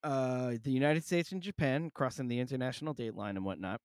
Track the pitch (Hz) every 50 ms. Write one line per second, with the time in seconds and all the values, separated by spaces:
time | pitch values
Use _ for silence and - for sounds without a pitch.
0 | - 151 135 135 131 127 127 127 127 123 120 117 110 135 131 131 139 147 156 165
1 | 156 - 180 170 170 - 190 190 175 202 - - 156 135 131 147 165 160 _ -
2 | 139 127 - - 131 123 120 123 127 127 135 127 127 127 120 - 147 156 143 -
3 | 117 113 104 - 104 104 98 95 95 98 92 73 95 92 101 -